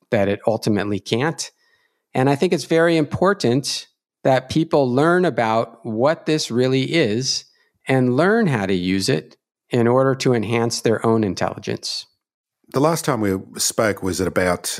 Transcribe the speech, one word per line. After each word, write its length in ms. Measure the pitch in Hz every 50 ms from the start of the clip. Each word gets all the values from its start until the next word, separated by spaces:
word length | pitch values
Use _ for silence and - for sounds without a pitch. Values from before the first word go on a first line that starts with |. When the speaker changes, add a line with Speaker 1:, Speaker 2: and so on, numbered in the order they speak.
| _ _
Speaker 1:
that 180 | 120 104 98 98
it 120 | 101 - -
ultimately 540 | 117 107 110 - 120 104 101 104 104 104 92
can't. 500 | - - 143 117 139 165 160 - - - - _ _ _ _ _ _ _ _ _ _ _ -
And 160 | 131 131 139
I 60 | 143
think 160 | 135 190 175
it's 120 | 180 151 -
very 320 | - 170 165 165 170 165
important 920 | 160 151 - - - 170 196 202 196 - 117 127 143 131 - - - - - _ _ _ _ _ _ -
that 240 | 139 131 127 131 -
people 420 | - 156 160 160 170 147 139 123
learn 340 | 120 156 160 170 175 180 185
about 600 | 160 120 127 113 110 110 113 120 - - - -
what 420 | 120 107 110 127 151 165 160 -
this 240 | 165 156 156 - -
really 440 | 113 123 127 131 131 135 131 - 160
is 500 | 170 143 104 107 117 135 131 - - - _ _ _ _ _ _ _ _
and 300 | - 135 131 127 123 123
learn 300 | 139 170 196 220 233 220
how 200 | 160 131 104 98
to 80 | 92 98
use 340 | 90 90 92 95 95 92 -
it 280 | 139 156 - - - _ _ _ _ _ _ _
in 160 | - 120 113
order 280 | 117 123 131 135 135 131
to 180 | 131 - 135
enhance 480 | 123 113 98 107 117 117 117 117 - -
their 240 | - 120 107 - -
own 200 | 113 113 113 107
intelligence. 840 | 95 87 - 92 92 - 107 - 117 113 - - - - - - - _ _ _ _ _ _ _ _ _ _ _ _
Speaker 2:
The 80 | - 135
last 240 | 143 160 170 160 -
time 160 | 160 131 113
we 120 | 107 98 95 95 95 - - -
spoke 440 | - - - - 113 104 92 -
was 180 | 95 92 85 92
at 60 | 92 85
about, 500 | - 101 90 90 87 - - - -